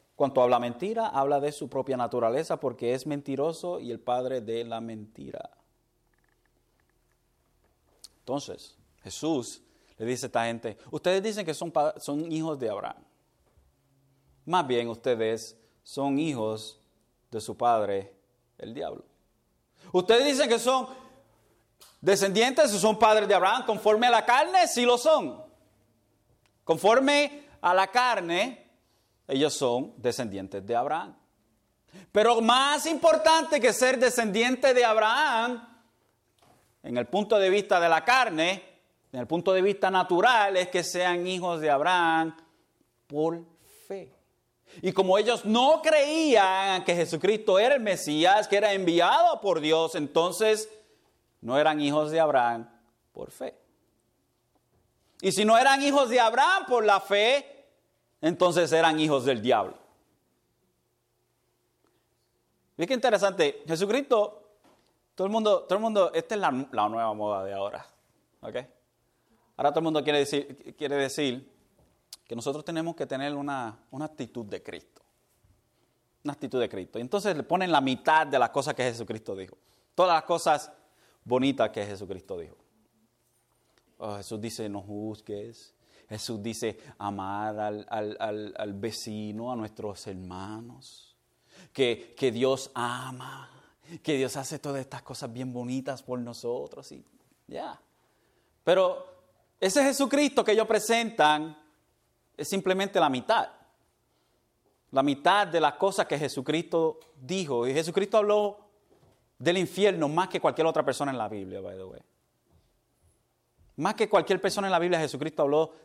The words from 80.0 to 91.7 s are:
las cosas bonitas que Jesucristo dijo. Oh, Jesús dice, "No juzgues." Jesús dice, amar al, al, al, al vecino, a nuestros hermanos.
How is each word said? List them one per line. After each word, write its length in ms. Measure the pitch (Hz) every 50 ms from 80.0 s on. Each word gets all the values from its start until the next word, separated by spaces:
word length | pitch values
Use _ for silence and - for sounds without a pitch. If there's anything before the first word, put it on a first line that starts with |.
| 185 180 170
las 80 | 156 -
cosas 480 | - 170 165 - 165 151 139 - - - _ _ _ _ _ _ _ _ _ -
bonitas 460 | 113 123 127 135 139 135 135 113 107
que 160 | - 110 101
Jesucristo 520 | 104 101 95 101 90 95 92 - - 95 87
dijo. 180 | 80 73 - _ _ _ _ _ _ _ _ _ _ _ _ _ _ _ _ _ _ _ _ _ _ _ _ _ _ _ _ -
Oh, 160 | - 107 104
Jesús 260 | 101 98 - 113 107
dice, 280 | 110 113 113 - 110 104
"No 120 | 101 101
juzgues." 920 | 95 104 104 104 107 110 107 - _ - 104 101 110 117 113 - - - _ _ _ _ _ _ _ -
Jesús 320 | 107 107 - - 117 104 101
dice, 340 | 117 110 - 117 110 101 - - - -
amar 600 | - 101 101 101 98 95 98 101 104 107 107 107
al, 280 | 107 107 107 104 104 - -
al, 280 | 113 107 107 104 107 -
al, 340 | - 107 107 107 107 101 -
al 160 | - 107 104 98
vecino, 760 | 98 110 113 110 - - 113 107 107 107 107 104 110 117 123
a 60 | 127
nuestros 520 | 117 110 107 - - 107 104 98 - -
hermanos. 1080 | 107 95 92 92 90 90 92 95 104 107 113 120 120 120 131 - - - - - _ _ _ _ _ _ _ _ _ _ - 175 _